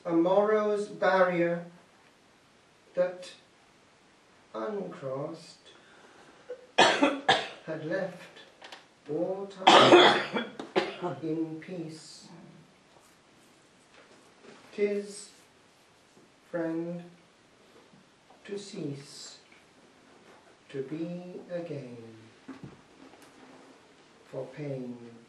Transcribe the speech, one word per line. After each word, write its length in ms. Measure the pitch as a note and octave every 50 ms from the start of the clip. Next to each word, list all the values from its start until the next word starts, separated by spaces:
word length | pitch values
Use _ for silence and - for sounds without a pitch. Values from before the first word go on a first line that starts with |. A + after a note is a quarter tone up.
| -
a 80 | F3
morrow's 760 | E3+ E3 E3+ F3+ F#3+ G3+ G#3 G#3+ G#3+ G#3+ G#3+ G#3 G#3 G3+ G3+ -
barrier 760 | E3 - F#3 F#3+ F#3+ F#3+ F#3 F3+ F3+ E3+ E3+ E3+ F3 E3+ - - - - - - _ - - - _ _ _ _ _ _ _ _ _ _ _ _ _ _ _ - -
that, 380 | F3 F3+ F3+ F3+ - - - - - - _ _ _ _ _ _ _ _ _ _ _ _ _ _ _ _ _ - - - _ -
uncrossed, 1040 | G#3+ A3 G#3+ G#3 G3 - - - - C3+ C3+ B2+ D3 F#3+ - E3 D#3+ - - - - - - - - - - - - - - - - - - - - - - B4 - - - - -
<coughs> 0 |
had 1040 | - - - - C#4+ C4+ - - - - - - - - - - - D#3+ D#3 D3+ D3
left 540 | D#3+ F#3 F#3+ F#3 F3+ - - - - - - - - - - - - - - - - _ _ - D3
all 360 | D3 - F3+ F#3 F#3+ G3 G3
time 1000 | - - - - C#4 - - - - E4+ F4 - - - - - - - A#3 - - - - -
<coughs> 500 | - - - - - - - F3 F3 D3 -
in 380 | D#3+ D#3+ D#3 E3 D#3+ D#3+ D#3+ D#3+
peace. 680 | - - F#3 F3 D#3+ D#3+ D#3+ - - - - - - - - - - - - - - - - - _ _ - - - - - - _ _ - - - - - - - - _ - _ _ - - - - - - - - - - - - - - - -
'Tis, 580 | - - G3+ G3+ G3+ G3+ G3+ G3+ - - - - - - - - _ _ _ _ _ _ _ _ _ _ _ _ - - - - _ _ _ -
friend, 540 | - E3+ E3 E3 E3 E3 E3+ E3+ F3 F3 E3+ - - - - _ _ _ _ _ _ - - - - - - - - - - _ _ _ _ - - - -
to 140 | - G3+ G3+
cease 800 | - - - F3+ D#3 C#3 C#3 C#3 - - - - - - - - - - - - - - - - - - - - - - - - - - - - - - - - _ -
to 120 | C#3+ C3+
be 580 | C3 - D#3 D#3+ E3+ F3 F3 F3+ F3+ F3+ F3+ - - -
again, 460 | F3 F3 E3 - D3 C3+ B2+ B2 A#2+ A#2 A2+ A2+ A2 A2 A2 - - - - - C3+ - - - - - - - - - - - - - - - - - - - - - - - - - - - - - - - - - - -
for 160 | C#3+ C3+ C3 - -
pain 400 | D3+ D3 C#3+ C3+ B2+ B2 A#2+ A#2+ A#2 A#2 A#2 A#2 A#2 -